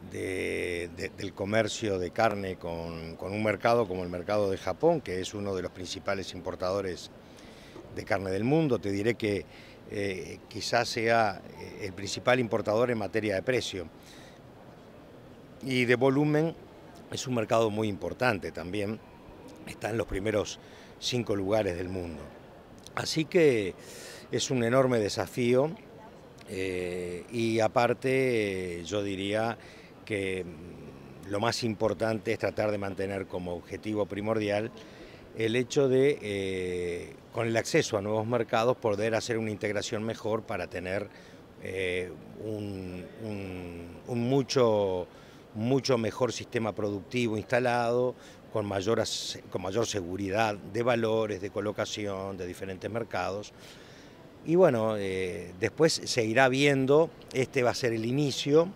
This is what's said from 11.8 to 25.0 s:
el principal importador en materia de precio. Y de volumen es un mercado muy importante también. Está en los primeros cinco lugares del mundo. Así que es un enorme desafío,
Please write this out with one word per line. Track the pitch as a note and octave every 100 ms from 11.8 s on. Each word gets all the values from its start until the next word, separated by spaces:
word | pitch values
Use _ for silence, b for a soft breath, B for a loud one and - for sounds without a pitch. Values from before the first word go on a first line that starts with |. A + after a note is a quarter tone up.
| G2+
el |
principal | F2+ G2 - G2+ B2+
importador | A#2 A2+ G2+ G#2+ B2
en | A#2
materia | G2 A2 G#2+ F#2+
de |
precio. | F#2+ B2 - F#2+ E2 - B B B B - - - - - - - - - - - -
Y | C3+ B2+ A#2+
de | A#2+
volumen | C3+ C3+ D3+ D3+ D#3+ D#3 - - - - -
es | - -
un | B2
mercado | G#2+ A#2 A2+
muy | G#2 A2
importante | G2 F2 E2+ B2+ G#2 E2
también. | D#2+ E2 G2 G2+ A2 - - - - - - -
Está | - G#2+
en | A2+
los | F#2+
primeros | G2+ G2+ G#2 F2 - B B B B
cinco | - B2 A2+ G2+
lugares | F#2+ A2 G2+ F2
del | F2+
mundo. | F#2+ E2+ D#2 D2 - - - - - - -
Así | - - D#3
que | F#3 D#3 A#2+ G2 - B B B B B
es | B2+ -
un | C3
enorme | A#2 B2+ C3
desafío, | A#2+